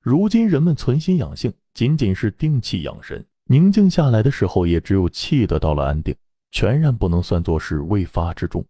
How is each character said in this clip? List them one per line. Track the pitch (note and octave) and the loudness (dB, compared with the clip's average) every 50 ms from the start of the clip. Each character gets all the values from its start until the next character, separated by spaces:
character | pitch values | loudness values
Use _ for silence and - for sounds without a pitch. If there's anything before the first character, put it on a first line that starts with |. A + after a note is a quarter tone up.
如 | _ A#2+ B2 E3 G3+ G#3+ | _ 2 2 2 2 2
今 | G3 A3+ A3+ G#3+ | 2 2 2 2
人 | F3 C3+ | 2 2
们 | D#3 F3 D#3 | 2 2 0
存 | - - - B2 D#3 | 0 0 0 0 0
心 | D#3+ - F#3 | 0 0 0
养 | F3 A2 D2+ - | 0 -2 -4 -8
性， | - - A#2+ - _ _ _ _ | -6 -6 -6 -6 _ _ _ _
仅 | - A2+ B2+ D#3 | -2 0 0 2
仅 | D#3 B2+ G2+ F#2+ | 0 0 0 0
是 | - - A2 | 0 -2 -4
定 | - _ - D#3 D3+ B2+ | -2 _ -2 0 0 -2
气 | - - - F#2 | -2 -4 -6 -6
养 | D2 C2 - - | -6 -8 -10 -12
神， | - - - - - _ _ _ _ | -14 -14 -14 -14 -14 _ _ _ _
宁 | - B2 C#3+ F3 G3 | 2 4 4 6 4
静 | G3 A3 G3+ F#3+ | 4 4 4 4
下 | - - D#3 C3+ | 4 2 2 4
来 | A#2 G#2+ | 4 4
的 | G#2+ C#3 | 2 2
时 | C3+ - - | 0 0 -2
候， | F2 - G2 F2+ E2+ | 0 0 0 2 2
也 | E2+ E2+ | 0 0
只 | - - G2 | 0 0 0
有 | G2 F2+ E2+ | 2 2 0
气 | - - - - E3 C#3 A2 - | -2 -6 -4 -2 0 0 2 0
得 | D#2+ D2+ | 0 0
到 | D#2+ D#2+ D2 | 0 0 0
了 | D2 C#2 | 0 0
安 | C#2 D2 D#2 | -2 -2 -2
定， | D#2 D#2 D2 _ _ _ _ _ _ _ | -4 -4 -6 _ _ _ _ _ _ _
全 | - - - F#2+ A#2 D3+ | -4 -2 0 0 0 2
然 | D#3+ D3 B2 | 0 0 0
不 | G#2+ G2+ F#2 | 0 0 0
能 | E2+ F2 | 0 0
算 | F2+ - - F2 | 0 -2 -2 -2
作 | E2 - E2 D#2 | -2 -2 -2 -4
是 | - - E2 D2+ | -4 -4 -6 -6
未 | C#2+ D#2+ G#2 G2+ F2+ | -2 -2 -2 -2 -2
发 | E2 - - E2+ E2+ | -2 -4 -4 -4 -4
之 | E2+ - - | -4 -6 -8
中。 | E2+ - F2 F2+ _ | -6 -6 -8 -8 _